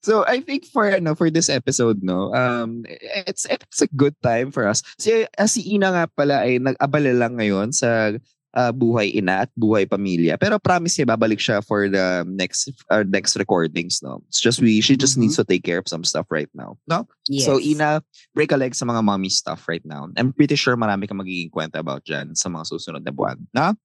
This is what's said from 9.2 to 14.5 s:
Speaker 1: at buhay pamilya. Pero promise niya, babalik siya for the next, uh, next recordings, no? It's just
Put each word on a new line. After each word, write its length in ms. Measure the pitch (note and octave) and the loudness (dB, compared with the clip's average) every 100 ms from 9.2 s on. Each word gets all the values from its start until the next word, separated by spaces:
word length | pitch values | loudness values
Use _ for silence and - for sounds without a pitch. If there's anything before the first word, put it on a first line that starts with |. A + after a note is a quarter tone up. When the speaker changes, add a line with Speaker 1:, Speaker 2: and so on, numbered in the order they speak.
| F#2 F#2+ | 0 0
Speaker 1:
at 80 | A#2 - | -2 0
buhay 240 | A2 G#2+ | 2 2
pamilya. 560 | G2 G2 G2 F2 E2 D#2+ | 2 0 0 2 2 2
Pero 240 | G3+ G#2+ | 0 0
promise 320 | - F3+ E3+ | 2 0 0
niya, 160 | - C3 | 0 0
babalik 320 | A2+ A2+ G#2 | 2 2 0
siya 160 | - G#2 | 0 -2
for 320 | G2+ G#2 G2+ | 0 0 2
the 320 | G2 F#2 F2+ | 2 2 0
next, 480 | F2 F#2+ F#2 - - C#3 _ | -4 -4 -4 -4 -6 -10 _
uh, 160 | G#2+ | 0
next 320 | G2 G2 G2 | 2 0 0
recordings, 640 | - G2+ F#2+ E2 E2+ E2+ - | -2 0 2 0 -2 -4 -6
no? 240 | C2+ B1+ _ | -8 -14 _
It's 80 | - | 0
just 240 | - | 0